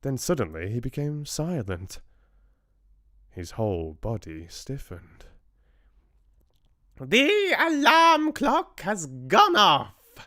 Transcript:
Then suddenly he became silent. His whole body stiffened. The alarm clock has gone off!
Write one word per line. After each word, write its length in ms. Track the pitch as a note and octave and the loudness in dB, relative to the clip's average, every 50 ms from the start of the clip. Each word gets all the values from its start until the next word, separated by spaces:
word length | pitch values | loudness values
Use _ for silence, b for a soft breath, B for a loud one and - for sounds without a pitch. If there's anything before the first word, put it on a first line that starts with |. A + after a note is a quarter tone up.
Then 160 | - C#3 C#3 | -6 -6 -6
suddenly 520 | B2 - - F3+ D#3+ A#2 D#2+ D#2 D#2+ E2 F#2+ | -6 -2 -2 0 0 -2 -4 -4 -10 -8 -6
he 100 | A2 A#2+ | -6 -6
became 460 | A#2 C3+ - - C#3+ D3 D3+ D3+ D3 | -6 -6 -8 -6 -6 -6 -6 -8 -10
silent. 720 | C#3+ - - D#3 E3 F3+ D#3+ A2 F#2+ F#2+ F2 F#2 F#2 - - - _ _ _ _ _ _ _ _ _ _ _ _ _ _ _ _ _ _ _ _ _ _ _ _ _ | -10 -8 -6 -6 -4 -4 -6 -6 -6 -8 -8 -8 -14 -16 -18 -18 _ _ _ _ _ _ _ _ _ _ _ _ _ _ _ _ _ _ _ _ _ _ _ _ _
His 220 | _ - F2 E2 | _ -14 -14 -12
whole 420 | - - A2+ G#2+ G2 E2+ E2 D#2+ D#2 D#2 | -6 -4 -4 -2 -2 -4 -6 -8 -10 -10
body 480 | - G#2+ A2+ G#2+ - F#2 D#2+ D#2+ E2 E2+ | -8 -8 -8 -8 -10 -12 -16 -16 -16 -16
stiffened. 760 | - - - - C3+ C#3 - _ F2+ E2+ E2+ E2+ D#2+ _ - - _ _ _ _ _ _ _ _ _ _ _ _ _ _ _ _ _ _ _ _ _ _ _ _ _ _ _ _ _ _ _ _ _ - | -18 -20 -14 -12 -12 -14 -12 _ -18 -20 -20 -20 _ _ -20 -20 _ _ _ _ _ _ _ _ _ _ _ _ _ _ _ _ _ _ _ _ _ _ _ _ _ _ _ _ _ _ _ _ _ -18
The 560 | C3+ B2+ D#3+ A#3 C#4 D4+ G#4 G#4+ G4+ F#4 F4 | -8 2 4 4 4 4 2 2 2 0 2
alarm 760 | - D4 E4 E4 C#4+ C#4 D4 D#4 D#4+ E4 E4 E4 D4+ D#4 D#4 D4+ | 2 2 0 0 2 4 4 6 6 6 6 6 4 2 -2 -2
clock 480 | - - C#4+ B3 D#4+ F4+ - _ - | -2 0 0 0 0 -2 -4 _ -10
has 240 | - F#3+ G#3+ G3+ E3 | -6 -6 -6 -6 -6
gone 500 | C#3 C3 C3 B2+ C3 D#3+ G#3+ G4+ G#4 F4 | -12 -12 -14 -6 0 4 4 6 6 6
off! 400 | - - F4 D4+ - G2+ - - _ _ _ _ - - | 6 6 6 6 4 2 -4 -14 _ _ _ _ -20 -20